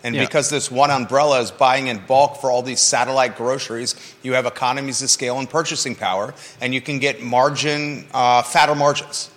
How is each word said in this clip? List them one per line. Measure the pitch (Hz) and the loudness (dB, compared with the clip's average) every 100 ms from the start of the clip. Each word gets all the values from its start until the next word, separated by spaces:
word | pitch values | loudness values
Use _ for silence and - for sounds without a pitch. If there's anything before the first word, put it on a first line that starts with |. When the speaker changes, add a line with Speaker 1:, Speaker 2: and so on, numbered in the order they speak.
| 120 | -4
Speaker 1:
And | |
Speaker 2:
Yeah. | 131 | -2
Speaker 1:
because | 135 156 135 | 0 0 0
this | 147 - | -2 -2
one | 127 143 | 2 2
umbrella | 139 117 135 151 135 | 2 0 2 4 2
is | 110 | 0
buying | - 131 135 131 | 2 2 4 -2
in | 110 95 | -6 0
bulk | 131 143 - | 2 2 0
for | 135 | -2
all | 123 | 0
these | 127 120 | -2 0
satellite | - 131 123 131 127 104 | 0 2 0 2 0 0
groceries, | 117 131 - 117 123 - - - | -4 -4 -4 -6 -6 -8 -14 -12
you | 127 | -2
have | 127 120 | 0 0
economies | - 127 135 139 127 | -2 -2 -2 -4 -6
of | 135 | 0
scale | - 123 127 | 0 0 -4
and | 131 | -2
purchasing | 156 160 165 139 117 | -2 -2 -4 -6 -4
power, | 101 92 110 - - - | -4 -2 -4 -10 -20 -8
and | 127 | -4
you | 131 | -4
can | 131 139 | -4 -2
get | 139 - | -2 -2
margin, | 120 123 139 143 147 147 147 139 - | -2 2 2 2 -2 -2 -4 -8 -8
uh, | 131 123 123 | 0 4 4
fatter | 120 170 151 147 | 4 2 4 4
margins. | 143 143 - - - | 2 0 -6 -10 -12